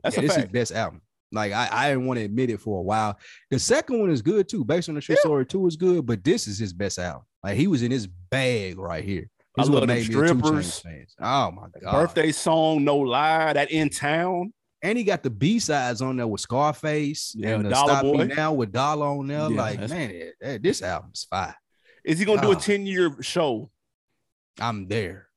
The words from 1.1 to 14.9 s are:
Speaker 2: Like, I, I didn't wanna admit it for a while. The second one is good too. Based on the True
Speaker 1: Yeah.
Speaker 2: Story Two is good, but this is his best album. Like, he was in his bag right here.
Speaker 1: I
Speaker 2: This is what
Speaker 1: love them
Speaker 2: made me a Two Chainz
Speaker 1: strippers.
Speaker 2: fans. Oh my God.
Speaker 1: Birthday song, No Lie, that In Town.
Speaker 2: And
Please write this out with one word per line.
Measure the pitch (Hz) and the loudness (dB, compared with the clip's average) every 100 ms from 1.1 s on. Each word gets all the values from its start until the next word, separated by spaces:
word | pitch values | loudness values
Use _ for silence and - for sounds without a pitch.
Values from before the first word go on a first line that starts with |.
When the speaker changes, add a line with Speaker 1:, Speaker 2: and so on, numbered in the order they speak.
| _ _ | _ _
Speaker 2:
Like, | 107 104 | -4 -2
I, | 104 120 | -2 -2
I | 113 143 | 0 0
didn't | 131 127 | 0 -2
wanna | 123 | -2
admit | 104 110 127 | -2 -2 -2
it | 107 | -2
for | 110 98 | -4 -4
a | |
while. | 92 107 107 101 - - _ | 0 0 0 -4 -16 -20 _
The | 131 | -2
second | - 269 320 240 | 2 0 2 0
one | 196 | 2
is | 143 | 2
good | 110 208 190 | 2 2 2
too. | - | -2
Based | 113 170 170 | 0 0 -2
on | |
the | 147 | -8
True | - 508 | 2 2
Speaker 1:
Yeah. | |
Speaker 2:
Story | 571 147 131 | 4 2 0
Two | 196 180 | 0 0
is | 156 | 2
good, | 180 175 120 | 2 2 2
but | 110 | 0
this | 101 220 - | 2 0 0
is | 98 | -6
his | 107 | -6
best | 87 98 - | -4 -6 -4
album. | 90 65 _ _ | -6 -8 _ _
Like, | 98 101 | -4 2
he | 185 | 2
was | 143 | 2
in | 120 | 2
his | 131 98 | -2 -4
bag | 90 90 131 127 117 95 90 | -14 -4 0 2 0 -4 -8
right | 92 80 | -6 -6
here. | 98 92 - _ _ - | -4 -6 -6 _ _ 0
Speaker 1:
I | |
Speaker 2:
This | 143 | 4
is | |
what | 139 | 4
Speaker 1:
love | 127 | 4
them | 120 | 0
Speaker 2:
made | 110 | 0
me | |
a | 113 | 2
Two | |
Chainz | 160 127 | 4 4
Speaker 1:
strippers. | 156 156 87 - | 4 2 -2 -8
Speaker 2:
fans. | 85 78 - _ | -12 -16 -18 _
Oh | 104 139 104 | 0 0 0
my | 90 90 - | -4 -18 -12
God. | 90 | 0
Speaker 1:
Birthday | 135 165 170 156 | 2 2 2 0
song, | 147 165 160 160 156 | 0 2 2 4 2
No | 143 143 | 2 2
Lie, | 131 127 151 160 160 | 2 2 2 2 2
that | 143 143 | 2 2
In | 160 147 | 0 0
Town. | - 147 160 180 175 190 _ _ _ | 0 0 0 0 -2 -6 _ _ _
Speaker 2:
And | 175 | -2